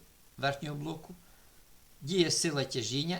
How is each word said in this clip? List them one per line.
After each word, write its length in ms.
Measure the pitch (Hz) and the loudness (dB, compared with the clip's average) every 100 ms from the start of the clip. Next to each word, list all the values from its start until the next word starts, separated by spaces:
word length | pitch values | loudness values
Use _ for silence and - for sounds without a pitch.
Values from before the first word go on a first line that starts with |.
| - - - - | -20 -20 -20 -4
верхнього 380 | 135 139 151 147 | -2 -2 -4 -6
блоку. 400 | 156 160 - 180 - - - - - - - - | -6 -8 -12 -18 -20 -20 -20 -20 -20 -20 -20 -14
Діє 300 | 135 190 160 | 2 4 4
сила 320 | - 170 147 | 4 2 2
тяжіння 560 | 127 131 110 135 165 180 | 0 -2 -2 0 0 -2